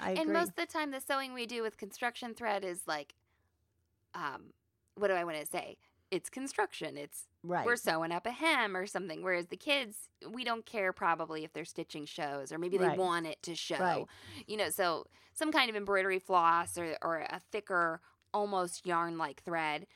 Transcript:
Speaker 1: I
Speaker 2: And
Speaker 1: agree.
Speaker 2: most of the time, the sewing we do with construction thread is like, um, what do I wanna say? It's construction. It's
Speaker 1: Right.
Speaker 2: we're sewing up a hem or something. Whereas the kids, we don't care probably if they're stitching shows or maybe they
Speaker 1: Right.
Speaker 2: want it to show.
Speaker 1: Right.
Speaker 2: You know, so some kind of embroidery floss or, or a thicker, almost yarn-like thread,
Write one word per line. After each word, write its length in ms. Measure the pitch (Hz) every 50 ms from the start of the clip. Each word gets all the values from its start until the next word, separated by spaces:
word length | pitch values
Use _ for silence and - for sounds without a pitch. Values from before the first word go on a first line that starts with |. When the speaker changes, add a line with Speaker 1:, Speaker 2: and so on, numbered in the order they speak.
Speaker 1:
I 100 | - -
Speaker 2:
And 100 | 285 302
Speaker 1:
agree. 120 | 320 311
Speaker 2:
most 160 | 311 330 349 -
of 60 | -
the 100 | 339 339
time, 240 | - - 320 302 285
the 100 | 269 262
sewing 340 | - - 277 269 269 262 254
we 120 | 247 233
do 160 | 208 247 233
with 140 | 226 220 220
construction 580 | - 214 196 - - 247 240 - - 247 233 220
thread 300 | - 233 220 202 196 196
is 240 | 185 175 190 - -
like, 260 | 156 147 143 - - _ _ _ _ _ _ _ _ _ _ _ _ _ _ _ _ _ _ _ -
um, 380 | 175 160 143 127 - - - - _ _ _ _ _ _ _ -
what 140 | 196 202 196
do 60 | 190
I 100 | 175 170
wanna 220 | 170 156 151 147
say? 300 | - 180 170 - - - - _ _ _ _ _ -
It's 180 | 190 - - -
construction. 680 | - 262 269 269 - - 415 - - - 165 147 135
It's 320 | 143 147 - - - - - _ _ -
Speaker 1:
Right. 200 | 170 175 165 -
Speaker 2:
we're 120 | 233 240
sewing 340 | 233 - - 165 160 165 165
up 160 | 175 175 -
a 60 | 226
hem 440 | 247 247 311 330 302 262 226 202 185
or 100 | 185 190
something. 360 | 208 - 185 190 175 156 160
Whereas 240 | 175 185 180 175 175
the 100 | - 190
kids, 520 | - - 302 277 277 254 208 208 - - - _ - - 156
we 140 | 220 254
don't 240 | 240 240 233 226 214
care 260 | - - 214 190 185
probably 520 | 180 - 196 170 165 160 165 160 156 156 156
if 80 | 160
they're 120 | - 151 170
stitching 400 | - - 175 160 - - 156 147
shows 460 | - - - 151 143 139 139 135 131
or 60 | 151 165
maybe 180 | 175 180 190 185
they 100 | 180 165
Speaker 1:
Right. 100 | 147 180
Speaker 2:
want 280 | 185 180 170 170 165
it 160 | 156 151 - -
to 100 | 175 165
show. 240 | - - - - 143
Speaker 1:
Right. 260 | 185 180 160 143 - - - - - - - 269 -
Speaker 2:
You 100 | - 214
know, 140 | 214 190 156
so 360 | - - 185 175 160 110 - - - - - - -
some 180 | - 311 311
kind 180 | 311 294 262 233
of 60 | 214
embroidery 420 | 208 202 202 202 190 190 196 185 185
floss 580 | - - 185 180 165 165 170 170 170 - -
or, 220 | 175 170 160 151 -
or 200 | - 165 165 156
a 200 | - - 160 185 - _
thicker, 480 | - 208 - - 185 175 170 165 165 170 - - _ _ _ _ -
almost 500 | 208 208 208 202 185 180 180 - - -
yarn-like 560 | 180 170 170 170 170 165 165 160 143 135 -
thread, 440 | - 175 170 165 156 151 147 156 190 - _